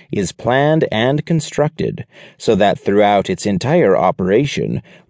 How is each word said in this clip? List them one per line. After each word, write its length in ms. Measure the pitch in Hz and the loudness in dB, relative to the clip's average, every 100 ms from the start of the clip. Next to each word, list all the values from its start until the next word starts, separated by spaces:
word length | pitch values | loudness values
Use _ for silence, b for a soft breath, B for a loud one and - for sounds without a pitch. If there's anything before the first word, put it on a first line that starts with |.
| B | B
is 200 | 110 92 | -4 -4
planned 540 | - 110 131 147 160 - | -4 -2 0 2 2 0
and 340 | 110 123 147 - | 0 0 -2 -2
constructed 800 | 165 - - 151 - 55 - - B B B | -4 -4 -4 -4 -2 -6 -6 -14 B B B
so 160 | - | -2
that 240 | 101 101 - | 2 2 0
throughout 500 | - 101 101 101 95 | 0 2 4 2 0
its 160 | 92 | -4
entire 520 | 104 95 123 175 107 90 | -2 -2 0 2 2 2
operation 840 | 90 - 92 107 143 - 55 60 B B | 2 0 0 2 0 -4 -6 -6 B B